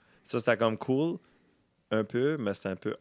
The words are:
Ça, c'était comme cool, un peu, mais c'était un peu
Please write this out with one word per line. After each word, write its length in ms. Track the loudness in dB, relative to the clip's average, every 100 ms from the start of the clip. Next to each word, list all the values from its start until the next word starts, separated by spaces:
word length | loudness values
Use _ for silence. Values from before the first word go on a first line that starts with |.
| _ _
Ça, 160 | -6 -2
c'était 180 | 2 4
comme 200 | 2 0
cool, 400 | 0 0 0 -2 -10 _ _ _ _ _ -4
un 120 | -2
peu, 340 | 0 0 0 0
mais 160 | -2
c'était 160 | -2 -4
un 60 | -6
peu 200 | -6 -4